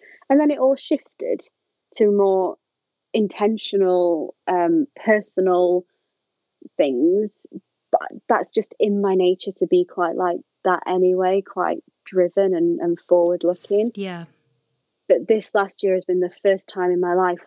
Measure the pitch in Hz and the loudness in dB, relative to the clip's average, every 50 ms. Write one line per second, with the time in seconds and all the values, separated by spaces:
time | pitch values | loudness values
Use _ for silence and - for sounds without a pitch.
0 | _ - - - _ - 269 285 302 294 294 - - 262 277 - - - 320 277 | _ -20 -20 -14 _ 0 2 2 2 2 0 2 2 0 0 0 -2 -4 -4 -4
1 | - _ _ - - - 87 - - - _ _ _ _ _ _ _ _ - - | -4 _ _ -10 -6 -4 -4 -6 -6 -10 _ _ _ _ _ _ _ _ -2 0
2 | 226 208 202 202 196 196 190 190 185 175 - - _ _ _ _ _ _ _ _ | 2 2 4 4 2 2 2 0 0 -2 -6 -10 _ _ _ _ _ _ _ _
3 | _ _ - 233 214 190 - - 214 208 226 208 - - - 196 190 185 180 180 | _ _ -2 -2 -2 -2 -2 -2 -2 0 0 -2 -4 -4 -2 0 2 2 2 2
4 | 175 175 170 156 - - - _ _ - 185 180 175 170 170 160 143 - _ - | 2 2 0 -2 -4 -8 -12 _ _ -4 -2 0 2 2 2 2 0 -2 _ -6
5 | - - 220 208 202 - - - 185 185 180 180 180 175 180 180 180 _ _ _ | 0 2 2 2 0 -2 -4 -2 0 2 2 2 2 2 2 0 -2 _ _ _
6 | _ _ _ _ _ _ _ _ _ _ _ _ - - _ - 165 143 135 120 | _ _ _ _ _ _ _ _ _ _ _ _ -20 -6 _ -2 0 0 0 2
7 | 143 170 180 202 214 208 - _ - - - 202 - _ _ _ _ _ - - | 2 2 2 2 0 -2 -6 _ -20 -20 -20 -20 -20 _ _ _ _ _ -2 -2
8 | - - - - - - 233 - - - - 226 208 - - - - 214 202 202 | -2 -6 -14 -8 -4 -2 0 0 -2 -2 -4 -6 -6 -6 -4 -2 -2 0 0 0
9 | 202 196 190 185 180 180 190 190 - 208 185 - 185 165 - 180 180 180 - - | 0 0 2 2 2 2 0 0 -4 -8 -6 -4 -2 0 2 2 0 0 -2 -4
10 | 175 165 165 - 185 180 175 - - _ _ _ - 185 185 170 - - 180 185 | -4 -4 -2 -2 -2 -2 -2 -4 -8 _ _ _ -2 -2 -2 -2 -2 -4 -2 2
11 | 185 180 185 185 185 185 190 196 190 - - 190 175 165 170 - - _ _ _ | 2 2 2 2 0 0 0 0 -2 -4 -6 -4 -4 -2 -4 -6 -8 _ _ _
12 | _ - - 185 180 175 - 196 196 196 185 170 170 170 170 - - 175 175 175 | _ -4 0 0 0 2 2 0 0 0 2 2 0 0 0 0 -2 -2 -4 -4
13 | - - 180 175 170 175 175 175 - 170 180 175 - - 202 202 214 240 226 - | -2 2 2 4 4 2 0 0 0 -2 -2 -2 -4 -2 0 0 0 0 -4 -6
14 | 196 190 180 170 170 - _ _ _ _ _ _ _ _ _ _ _ _ _ _ | -8 -8 -8 -10 -14 -16 _ _ _ _ _ _ _ _ _ _ _ _ _ _
15 | _ - 190 131 - - 226 220 202 - - 214 196 196 - - - 196 185 185 | _ 0 0 2 2 0 0 0 -2 -2 -2 -2 -2 -2 -4 -4 -2 0 0 0
16 | 180 - 180 185 180 175 - _ - 202 190 190 - - - 202 180 180 180 175 | 0 -2 -2 -2 -2 -2 -4 _ 0 0 0 0 -2 -8 -8 -4 -2 0 0 0
17 | 180 175 175 185 185 180 175 175 - | 0 0 0 0 0 0 -2 -4 -6